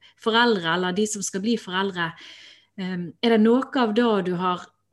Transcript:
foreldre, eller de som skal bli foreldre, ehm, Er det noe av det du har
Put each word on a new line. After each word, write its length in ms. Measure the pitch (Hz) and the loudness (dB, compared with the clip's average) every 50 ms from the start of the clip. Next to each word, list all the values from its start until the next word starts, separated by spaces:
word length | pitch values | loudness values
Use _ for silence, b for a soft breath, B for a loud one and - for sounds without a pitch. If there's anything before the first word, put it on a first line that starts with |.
| b b b | b b b
foreldre, 560 | b - 226 214 233 240 240 220 185 170 165 165 | b -4 0 2 4 4 4 2 0 0 -2 -2
eller 180 | 180 185 180 | 0 0 -2
de 140 | 180 196 214 | 0 0 -2
som 160 | 214 - 202 | -2 -4 -6
skal 200 | 185 - - 190 | -8 -8 -8 -6
bli 140 | 196 233 233 | -4 -2 -2
foreldre, 580 | 226 - 190 180 185 196 196 185 175 170 160 - B B B B B B B B B B B B - | -4 -4 -4 -4 -4 -4 -2 -2 -4 -4 -6 -6 B B B B B B B B B B B B -10
ehm, 340 | 185 185 185 175 175 170 - _ | -8 -6 -6 -6 -8 -10 -6 _
Er 80 | - 233 | 2 4
det 120 | 226 214 | 4 6
noe 200 | 214 226 240 262 262 - - | 6 6 4 4 2 0 -2
av 180 | 269 240 214 208 | 0 0 0 2
det 320 | 240 240 233 214 196 180 | 2 2 2 2 0 0
du 100 | 180 180 | -2 -2
har 300 | 175 185 180 180 175 - - _ _ _ _ | -2 -2 -2 -2 -4 -6 -16 _ _ _ _